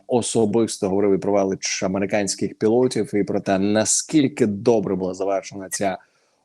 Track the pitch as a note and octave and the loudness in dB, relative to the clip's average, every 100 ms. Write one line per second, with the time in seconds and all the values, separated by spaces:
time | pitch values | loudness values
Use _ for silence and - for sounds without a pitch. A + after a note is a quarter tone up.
0 | - B2 G#2+ A#2+ G#2+ A2+ A2 - G2 G2 | -2 -2 0 0 2 2 0 -2 -2 2
1 | G2+ F#2+ F#2 G2+ G2 F#2+ - - G2 F#2+ | 2 2 2 0 0 -2 -6 -4 -2 -2
2 | G2 A2 G2 - G2 - G#2+ A#2 B2+ A#2 | -2 -2 -2 -4 -6 -2 2 2 2 0
3 | G2+ G#2 F#2 G2+ F#2+ F#2+ G2+ G#2+ G#2+ - | -2 -2 0 -2 0 0 2 0 0 -2
4 | - D#3 C3+ - A2+ G2+ A#2+ A2+ F#2+ F#2 | 0 2 2 2 0 2 2 2 2 -2
5 | F#2 F#2 G2 G2 - G2+ F#2 - G2 F2+ | -4 -4 -2 -2 -4 -12 -10 -4 -4 -4
6 | _ _ _ _ | _ _ _ _